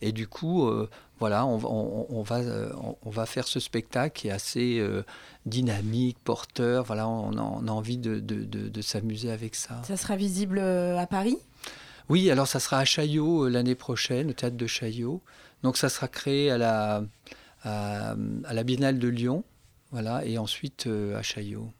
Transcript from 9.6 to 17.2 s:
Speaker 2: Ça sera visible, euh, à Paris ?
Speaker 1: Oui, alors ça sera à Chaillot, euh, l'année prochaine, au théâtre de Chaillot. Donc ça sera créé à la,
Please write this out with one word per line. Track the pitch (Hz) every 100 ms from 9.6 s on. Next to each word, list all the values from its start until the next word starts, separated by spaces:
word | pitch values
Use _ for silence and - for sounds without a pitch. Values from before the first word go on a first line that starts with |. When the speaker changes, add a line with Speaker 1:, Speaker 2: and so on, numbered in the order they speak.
| - 120
Speaker 2:
Ça | 123 196
sera | - 196
visible, | 202 180 202 196
euh, | 190 180 175 175
à | 175
Paris ? | 196 202 302 - - - - - - -
Speaker 1:
Oui, | 160 185
alors | 135 139
ça | 135
sera | - 135
à |
Chaillot, | 135 - 151 151 151 170 135
euh, |
l'année | 123 123
prochaine, | 123 - 120 - 123 151
au |
théâtre | - 123 120
de | 117
Chaillot. | - 117 113 120 175 - - - _
Donc | 131 -
ça | 135
sera | - -
créé | - - 139 143
à | 120
la, | 117 110 107 107 104 -